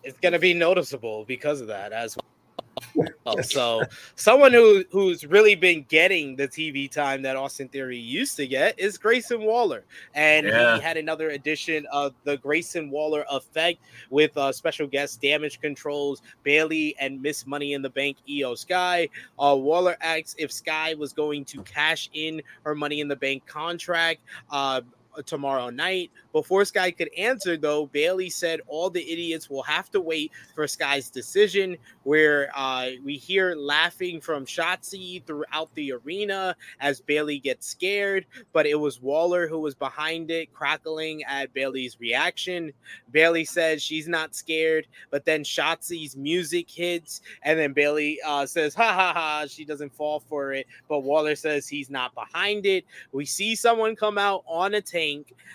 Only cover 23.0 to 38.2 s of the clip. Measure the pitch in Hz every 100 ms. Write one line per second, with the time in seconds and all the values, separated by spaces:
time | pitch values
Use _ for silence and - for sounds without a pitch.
23 | 147 135 135 135 - 151 165 175 - 170
24 | 165 160 _ - _ 143 139 131 120 _
25 | _ - 143 151 139 135 120 123 170 185
26 | 175 _ _ 156 147 190 202 202 185 170
27 | 160 175 214 254 180 165 147 147 147 147
28 | 160 185 185 - 170 160 - 151 185 175
29 | 156 165 170 165 - 139 131 156 190 202
30 | 165 160 151 - - - 147 - 147 139
31 | 131 131 117 190 208 190 190 175 - _
32 | 135 151 156 147 139 139 135 127 127 127
33 | 139 143 - 190 185 160 143 147 170 -
34 | 180 165 156 147 131 - 165 180 - 196
35 | 180 180 - 147 151 151 160 - 143 127
36 | 127 190 208 196 190 175 - - 143 139
37 | - 147 151 143 135 127 - - 180 202
38 | 202 196